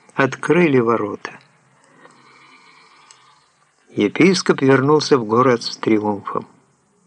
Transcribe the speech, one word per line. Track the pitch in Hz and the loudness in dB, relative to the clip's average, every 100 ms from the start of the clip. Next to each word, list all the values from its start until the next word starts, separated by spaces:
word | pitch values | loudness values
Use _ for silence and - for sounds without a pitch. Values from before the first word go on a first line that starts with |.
| _ | _
открыли | - 135 - - 165 170 131 | -2 -2 -2 -2 2 2 2
ворота. | 117 110 104 101 - - _ _ _ _ _ _ - _ _ _ _ - _ _ _ _ - _ _ _ _ _ _ _ _ | 2 -2 -4 -8 -14 -18 _ _ _ _ _ _ -20 _ _ _ _ -20 _ _ _ _ -20 _ _ _ _ _ _ _ _
Епископ | - 104 - 175 185 - 165 | -4 -2 2 2 2 -2 0
вернулся | 135 135 135 151 - 139 | 2 2 2 0 2 0
в | |
город | 107 113 131 117 | 0 0 2 0
с | - - | -4 -6
триумфом. | 104 107 104 101 - - - _ _ _ _ _ | -2 0 -2 -6 -8 -10 -12 _ _ _ _ _